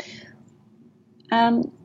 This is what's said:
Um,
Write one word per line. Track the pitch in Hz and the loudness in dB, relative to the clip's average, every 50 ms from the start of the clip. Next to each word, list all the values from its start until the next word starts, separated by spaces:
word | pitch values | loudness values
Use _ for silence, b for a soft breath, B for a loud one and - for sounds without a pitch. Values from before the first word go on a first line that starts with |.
| B B B B B B B B - - - - _ _ - - - - _ _ _ _ _ - - - | B B B B B B B B -20 -20 -20 -20 _ _ -20 -20 -20 -20 _ _ _ _ _ -20 -8 -2
Um, | 226 233 233 233 233 233 - - - - - | 0 2 4 4 2 2 0 -4 -8 -14 -20